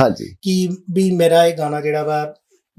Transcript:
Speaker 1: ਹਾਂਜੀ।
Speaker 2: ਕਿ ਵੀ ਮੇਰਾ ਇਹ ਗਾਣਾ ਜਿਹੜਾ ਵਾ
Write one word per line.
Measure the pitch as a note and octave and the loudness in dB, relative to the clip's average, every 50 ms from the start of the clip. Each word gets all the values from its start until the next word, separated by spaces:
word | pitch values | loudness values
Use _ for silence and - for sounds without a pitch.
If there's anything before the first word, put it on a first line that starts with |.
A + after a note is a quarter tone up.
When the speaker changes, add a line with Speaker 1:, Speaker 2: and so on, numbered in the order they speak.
Speaker 1:
ਹਾਂਜੀ। | C3+ B2 F2+ - - - - - - | 2 2 2 -2 -8 -14 -16 -8 -4
Speaker 2:
ਕਿ | G3 F#3 F#3 F#3 F3 F3+ F#3 - - | -2 0 0 0 -2 -4 -8 -10 -4
ਵੀ | E3+ F#3+ F#3+ F#3 | -2 0 0 2
ਮੇਰਾ | F#3 F3 E3+ E3 E3 E3+ E3+ | 2 2 2 4 4 4 4
ਇਹ | E3+ E3 D3+ | 4 2 -2
ਗਾਣਾ | D3+ D3 D3+ D3+ | -4 -6 -6 -4
ਜਿਹੜਾ | C#3+ D3+ D3+ D3+ D3+ | -4 -4 -4 -4 -4
ਵਾ | D3+ D3+ D3+ D3+ D3+ - - _ _ _ _ _ _ _ | -2 -4 -4 -4 -6 -10 -16 _ _ _ _ _ _ _